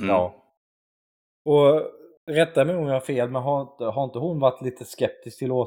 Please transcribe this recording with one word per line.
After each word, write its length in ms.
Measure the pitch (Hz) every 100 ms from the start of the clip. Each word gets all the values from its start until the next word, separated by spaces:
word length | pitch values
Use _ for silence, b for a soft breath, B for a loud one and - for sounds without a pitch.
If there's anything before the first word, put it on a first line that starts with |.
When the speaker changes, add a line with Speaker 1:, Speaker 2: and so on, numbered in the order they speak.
Speaker 1:
Mm. 80 | 98
Speaker 2:
Ja. 300 | 95 90 - _ _ _ _ _ _ _ _ _ _
Och 380 | 156 147 143 156 - - - _ -
rätta 340 | 151 160 143
mig 120 | 147 170
om 100 | 147
jag 80 |
har 60 | 131
fel, 300 | 131 131 123
men 120 | 131
har 200 | 131 143
inte, 220 | 135 -
har 200 | 113 120
inte 140 | 131 123
hon 220 | 165 156
varit 220 | 135 -
lite 220 | 127 123
skeptisk 540 | 113 - 123 - 120 -
till 100 | 131
att 20 | 127